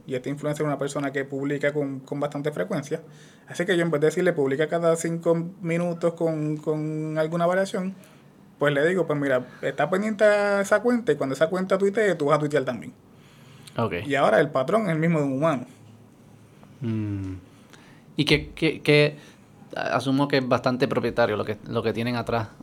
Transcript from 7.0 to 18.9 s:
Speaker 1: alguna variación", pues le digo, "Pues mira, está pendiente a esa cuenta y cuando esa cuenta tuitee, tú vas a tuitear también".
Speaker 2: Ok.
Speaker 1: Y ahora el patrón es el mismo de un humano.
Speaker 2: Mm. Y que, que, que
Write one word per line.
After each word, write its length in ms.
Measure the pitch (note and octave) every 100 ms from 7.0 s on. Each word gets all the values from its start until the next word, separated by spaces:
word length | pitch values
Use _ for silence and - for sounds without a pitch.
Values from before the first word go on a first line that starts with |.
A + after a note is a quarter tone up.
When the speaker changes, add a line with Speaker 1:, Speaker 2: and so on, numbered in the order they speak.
| D#3 D#3
Speaker 1:
alguna 260 | D#3+ F3 E3+
variación", 480 | F#3 G3 G3 F#3 F#3+ - - - - - -
pues 140 | C#3+
le 120 | C#3+ D#3+
digo, 180 | F#3 D#3+
"Pues 140 | D3
mira, 260 | C#3 B2+ B2 -
está 280 | C#3+ C3+ D3+
pendiente 340 | F#3+ G#3+ G3+
a 380 | G#3+ G#3 G3+ G3+
esa 200 | G3 G#3
cuenta 300 | A#3+ B3 A3+
y 40 | C#3+
cuando 200 | C3+ C3
esa 120 | D#3+
cuenta 300 | F#3 F#3+ F#3+
tuitee, 380 | G3 G#3+ G#3 D#3+
tú 100 | C#3+
vas 100 | D3+
a 20 |
tuitear 240 | D3 D3 B2+
también". 280 | A#2+ B2 - - - - - - - - -
Speaker 2:
Ok. 160 | A2+ F2 C#3
Speaker 1:
Y 80 | C3+
ahora 240 | D#3+ G#3+
el 100 | D3
patrón 340 | C#3+ C3 G#3+ G3+
es 40 |
el 60 | D#3
mismo 200 | E3 D#3+
de 60 | C#3
un 80 |
humano. 320 | C3 D#3+ C3 B2 - - - - - - - - - - -
Speaker 2:
Mm. 520 | A#2 A2 G#2 G2 F#2+ F#2 - - - - - - - -
Y 80 | C#3+
que, 240 | D3 D3
que, 300 | - D#3 -
que 340 | -